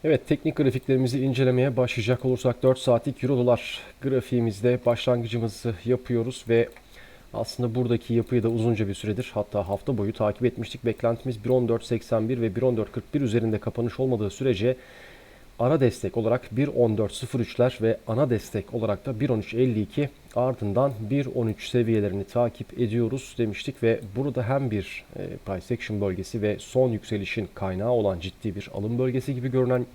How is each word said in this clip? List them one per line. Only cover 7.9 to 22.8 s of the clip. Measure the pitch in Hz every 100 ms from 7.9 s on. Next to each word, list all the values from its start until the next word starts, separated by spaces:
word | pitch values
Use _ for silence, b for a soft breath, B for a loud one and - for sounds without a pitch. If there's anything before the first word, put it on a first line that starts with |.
| 117 -
yapıyı | 117 110 123
da | 113
uzunca | 117 113 110 104
bir |
süredir, | 98 104 104 -
hatta | 104 104 104 92
hafta | 101 - 120
boyu | 101
takip | - 107 104 120
etmiştik. | 120 113 - 117
Beklentimiz | 107 117 117 135 113 104
bir |
on | 127 120
dört | 117 -
seksen | 117 - 113 113
bir | 123
ve | 113 98
bir |
on | 127 117
dört | 104
kırk | - -
bir | 151
üzerinde | 131 113 110 107
kapanış | - 113 120 -
olmadığı | 131 120 104
sürece | - 131 101 117 131 B B B B B B B -
ara | 120 156
destek | 127 - 98 117
olarak | 110 123 -
bir | 110 139
on | 123 120 107
dört | 104
sıfır | - 123 123
üçler | 113 - 123 -
ve | 113 113 -
ana | 113 143
destek | 113 - 107 -
olarak | 123 107 98 -
da | 107
bir | 139
on | 117
üç | 98
elli | 110 127 107
iki, | 104 - 143 - - -
ardından | 127 127 104 101 139 110
bir | 107 139 127 -
on | 113
üç | 104 -
seviyelerini | 127 113 113 101 98
takip | 98 123 120 - -
ediyoruz | -